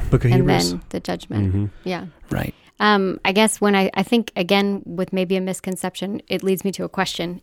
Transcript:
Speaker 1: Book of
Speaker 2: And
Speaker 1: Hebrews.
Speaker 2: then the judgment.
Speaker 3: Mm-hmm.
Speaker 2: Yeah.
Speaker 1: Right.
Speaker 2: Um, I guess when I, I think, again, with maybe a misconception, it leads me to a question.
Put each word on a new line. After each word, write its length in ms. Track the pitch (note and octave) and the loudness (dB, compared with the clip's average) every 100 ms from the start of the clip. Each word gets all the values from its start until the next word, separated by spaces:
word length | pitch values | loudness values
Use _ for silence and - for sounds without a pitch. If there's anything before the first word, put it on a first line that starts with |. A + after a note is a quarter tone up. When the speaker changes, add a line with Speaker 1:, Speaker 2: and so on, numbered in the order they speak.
| - | 4
Speaker 1:
Book 140 | B2+ | 4
of 60 | B2 | 4
Speaker 2:
And 100 | B2+ | 4
Speaker 1:
Hebrews. 280 | C3+ F3+ F3 | 4 4 2
Speaker 2:
then 100 | F3+ - | -2 -6
the 100 | F#3 | -8
judgment. 480 | - F3 - - F#2+ | -6 -8 -4 -2 0
Speaker 3:
Mm-hmm. 180 | F#2+ G2+ - | 0 -2 -6
Speaker 2:
Yeah. 220 | F3+ F3 F#3 - - | -8 -8 -8 -16 -6
Speaker 1:
Right. 240 | - - - _ _ | -4 -4 -8 _ _
Speaker 2:
Um, 380 | G#3 G3+ F#3+ - | 2 4 2 -2
I 80 | - | 0
guess 280 | F#3+ A3 - | 2 2 2
when 140 | G#3 | 2
I, 160 | G3+ F#3+ | 4 2
I 100 | - | 0
think, 260 | F#3+ A#3+ A3 - | 0 0 0 -4
again, 460 | F3 G3 G3+ G3 - | 0 2 2 -2 -6
with 260 | F3 F3+ | -6 -4
maybe 240 | F#3+ F#3 F#3+ | -2 0 0
a 40 | |
misconception, 840 | F#3 F3+ - F#3 F#3 - F#3+ G#3+ - | -2 -6 -6 -6 -6 -6 -8 -8 -4
it 160 | F#3+ | -4
leads 200 | F#3+ F#3 | 0 0
me 60 | G3 | -2
to 120 | F3+ | -6
a 40 | F3 | -8
question. 520 | - F#3 - E3+ F3 | -4 -4 -2 -6 -8